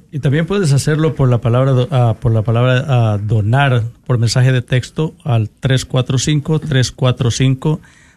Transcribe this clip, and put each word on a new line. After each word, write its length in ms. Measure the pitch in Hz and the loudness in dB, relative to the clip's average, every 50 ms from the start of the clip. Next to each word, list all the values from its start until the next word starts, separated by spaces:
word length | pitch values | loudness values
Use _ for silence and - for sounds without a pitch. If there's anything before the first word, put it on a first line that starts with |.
| - _ | -18 _
Y 80 | 165 135 | -8 -4
también 260 | - 139 135 160 165 | -2 0 0 0 0
puedes 260 | 170 196 202 185 139 | -2 -2 0 2 2
hacerlo 440 | 139 135 - 147 156 151 160 156 - | 2 2 2 0 0 0 0 0 0
por 120 | - 135 | 0 2
la 120 | 123 123 110 | 2 2 0
palabra 300 | - 117 120 127 135 139 | 0 0 0 2 2 2
do-, 160 | 131 127 123 - | 2 0 0 0
ah, 260 | 135 123 120 113 104 - | 0 2 2 2 0 0
por 140 | - 120 113 | -2 0 0
la 100 | 110 98 | 0 0
palabra, 420 | 113 113 120 123 127 127 127 - | 0 0 2 2 2 2 0 0
ah, 300 | 143 127 120 113 107 104 101 | 0 0 2 2 0 0 -2
donar 640 | 104 104 117 107 98 110 127 139 143 135 123 117 110 117 - _ _ | -2 -2 -2 0 0 2 2 2 2 2 2 0 -2 -4 -8 _ _
por 140 | - 127 110 | -2 -2 0
mensaje 320 | 117 110 - 127 127 131 | 0 0 2 2 2 2
de 100 | 127 123 | 2 0
texto 540 | - - 131 123 - - - 156 156 - - - - | -2 -2 -2 -2 -2 -4 -6 -6 -6 -6 -6 -8 -4
al 260 | 151 117 113 104 - | -2 -2 -2 -2 -4
tres 360 | - _ - 123 131 127 - | -6 _ -2 -2 -2 -2 -2
cuatro 340 | - - 127 123 - 131 127 | -2 -4 -4 -2 -2 -2 -2
cinco, 400 | - 151 151 143 - 165 156 151 | 0 0 -2 -2 0 -2 -2 -2
tres 320 | 156 156 135 131 120 - | -2 -2 0 0 0 -2
cuatro 400 | - - 131 127 123 - - 117 | -2 -2 -2 0 0 0 -2 -2
cinco 500 | - - 131 135 131 - - 156 156 - - - _ _ _ _ _ | 0 0 0 0 0 0 -2 -4 -4 -4 -8 -14 _ _ _ _ _